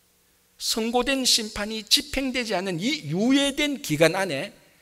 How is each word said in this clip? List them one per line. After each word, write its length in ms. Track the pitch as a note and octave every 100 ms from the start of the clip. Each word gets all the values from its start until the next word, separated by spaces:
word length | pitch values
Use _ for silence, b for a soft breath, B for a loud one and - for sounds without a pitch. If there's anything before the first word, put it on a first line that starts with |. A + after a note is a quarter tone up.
| _ _ _ _ _ -
선고된 680 | - A#3 A3+ B3 B3 C4+ B3
심판이 580 | - G#3+ A3 G#3 A3
집행되지 720 | G#3 - - - C4+ B3+ A3 F#3
않은 240 | F#3+ E3
이 240 | A#3 D4+ C#3+
유예된 760 | E3+ A#3 C#4 C#4 C#4 D4 C4+
기간 320 | - D3 D#3+ F#3
안에 380 | F#3+ C3+ G3 - b b